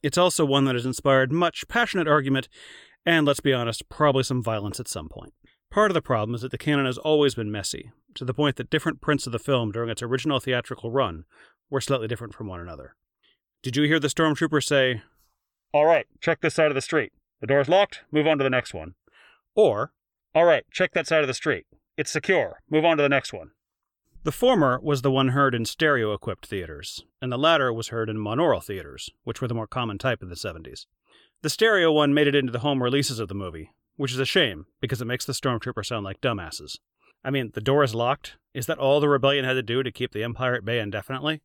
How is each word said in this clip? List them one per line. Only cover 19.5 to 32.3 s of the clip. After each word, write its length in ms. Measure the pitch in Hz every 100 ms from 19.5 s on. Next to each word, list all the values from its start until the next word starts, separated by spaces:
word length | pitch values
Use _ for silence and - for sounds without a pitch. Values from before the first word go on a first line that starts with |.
Or, 380 | - 202 104 131 _ _ _ _
"All 120 | 156 170
right, 180 | 147 -
check 220 | - 180
that 140 | 180 -
side 160 | 160
of 40 | 139
the 60 |
street. 320 | 123 156 101 - _ _ -
It's 120 | 143
secure, 520 | 156 - 180 101 - _
move 160 | 156 165
on 100 | 160
to 80 |
the 60 | 143
next 240 | 139 -
one"? 180 | 98 80 _ _ _ _ _ _ -
The 120 | -
former 480 | - 247 233 139 127
was 180 | 117 143
the 100 | 135
one 180 | 135 131
heard 260 | 131 139 120
in 80 |
stereo-equipped 840 | 113 - 156 135 107 101 - 92 -
theaters, 600 | 98 82 76 85 - _ _
and 100 | 127
the 60 | 123
latter 340 | 156 160 131
was 160 | 113 113
heard 220 | 117 110
in 80 | 107
monaural 440 | 104 120 170 101
theaters, 480 | - 98 78 65 - _
which 180 | - 113
were 60 | 123
the 60 |
more 120 | 117 107
common 320 | 127 117 101
type 240 | 131 117
in 60 | 92
the 80 | 85
seventies. 520 | 104 82 80 - - _ _ _ _ _
The 80 | 156
stereo 400 | - 220 202 165
one 200 | 151 147
made 140 | 143
it 80 | 143